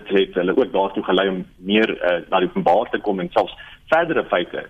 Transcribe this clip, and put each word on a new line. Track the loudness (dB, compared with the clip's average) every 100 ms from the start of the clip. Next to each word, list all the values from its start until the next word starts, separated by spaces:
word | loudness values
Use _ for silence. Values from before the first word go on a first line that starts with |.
| 0
het | 0 0
hulle | 0 0 2
ook | 2
daartoe | 0 -2 -2
gelei | 0 0 0
om | -2 -8 -12
meer, | 0 2 2 0
eh, | 0 -2 0
na | 0
die | 0
openbaar | 0 2 2 0
te | -4
kom | -4 -4
en | -2
selfs | 0 -2 -4 -20 -20 0
verdere | 0 2 -2 0
feite | -2 -2 -8 -6